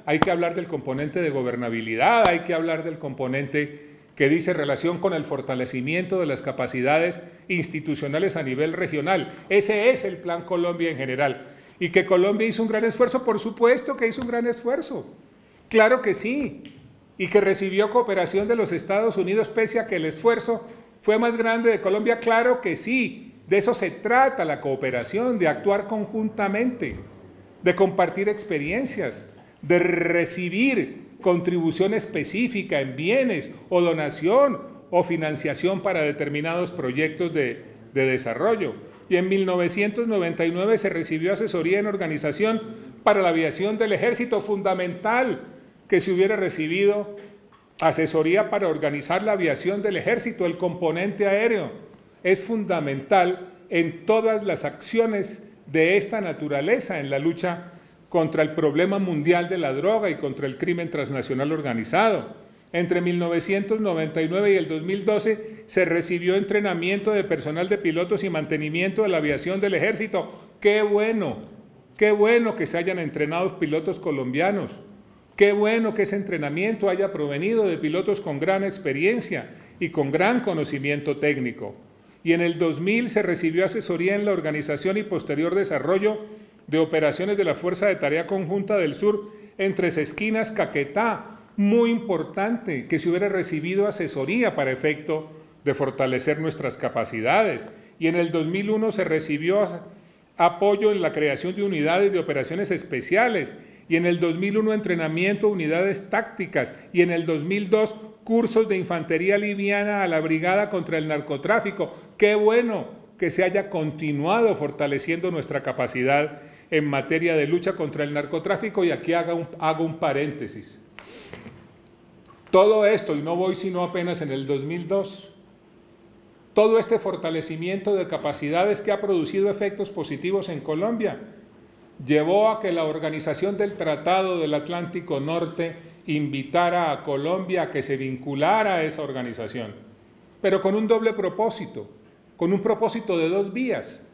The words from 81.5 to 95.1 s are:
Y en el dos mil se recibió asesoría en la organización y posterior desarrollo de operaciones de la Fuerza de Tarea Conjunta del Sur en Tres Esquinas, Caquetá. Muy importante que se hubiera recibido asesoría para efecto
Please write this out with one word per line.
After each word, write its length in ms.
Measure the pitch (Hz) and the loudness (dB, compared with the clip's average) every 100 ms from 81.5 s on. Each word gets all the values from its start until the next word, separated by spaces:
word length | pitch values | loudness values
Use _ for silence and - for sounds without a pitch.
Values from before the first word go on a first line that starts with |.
| 113 104 - - - _ _ | -6 -12 -14 -20 -20 _ _
Y 80 | 165 | 0
en 80 | 170 | 2
el 180 | 170 160 | 2 2
dos 220 | 170 147 | 0 0
mil 280 | 180 226 240 | 0 0 0
se 140 | 208 | 0
recibió 420 | 185 170 165 165 | 0 0 0 2
asesoría 520 | 185 226 202 165 180 202 | 0 0 -4 -2 0 0
en 80 | |
la 80 | 208 | 0
organización 680 | 185 156 151 147 147 185 202 | 0 -2 -2 -2 -2 -2 -2
y 60 | |
posterior 500 | 208 165 - 143 165 | -2 -4 -2 -2 0
desarrollo 640 | 185 196 143 143 190 214 214 - - - - - | 0 0 0 2 2 2 -2 -8 -16 -20 -20 -2
de 120 | 156 | 0
operaciones 580 | 156 160 151 147 190 202 | 2 2 2 0 0 0
de 60 | |
la 100 | 175 | 0
Fuerza 320 | 139 180 180 202 | 0 -2 0 0
de 80 | |
Tarea 320 | 185 143 156 165 | 2 0 0 -2
Conjunta 500 | 196 165 202 196 208 | -4 -2 -4 0 0
del 180 | 160 143 | 0 0
Sur 340 | 208 208 - - - - | 0 0 -4 -16 -14 -4
en 180 | 196 190 | -2 0
Tres 200 | 185 170 | 0 0
Esquinas, 540 | 143 - 214 220 220 | -2 -2 -2 -2 -2
Caquetá. 880 | 214 160 147 143 202 233 190 - - - - | -2 -2 -2 -2 0 0 -2 -8 -20 -10 0
Muy 340 | 202 233 233 | 4 4 4
importante 960 | 233 - 170 156 - 208 233 202 139 - | 2 0 -2 -2 -4 -2 -2 -4 -6 -2
que 120 | 160 | -2
se 100 | 170 | 0
hubiera 200 | 175 202 | 0 0
recibido 580 | 196 175 156 170 190 202 | -2 -2 -4 -2 0 0
asesoría 720 | - 160 139 135 226 220 151 | -2 -4 -4 -2 0 0 0
para 160 | 135 | -2
efecto 580 | 131 156 151 - | 0 -2 -2 -4